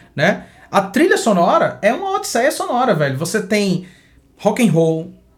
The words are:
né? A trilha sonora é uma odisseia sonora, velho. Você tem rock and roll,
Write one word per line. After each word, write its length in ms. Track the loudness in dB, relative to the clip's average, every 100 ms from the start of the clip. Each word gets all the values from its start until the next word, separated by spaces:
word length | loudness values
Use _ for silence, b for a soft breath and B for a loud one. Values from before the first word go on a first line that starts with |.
| B
né? 300 | -2 -2 -2 B B B
A 120 | -2
trilha 340 | 0 2 2 2
sonora 640 | 2 2 2 2 0 0
é 120 | -2
uma 200 | 0 -2 -4
odisseia 360 | -4 0 0
sonora, 420 | -2 -4 0 0
velho. 220 | 0 0 -2
Você 240 | -4 -4
tem 460 | -2 -2 0 -2 B B B B _ _
rock 260 | -2 2
and 80 | 2
roll, 440 | 4 2 0 -6 -16 _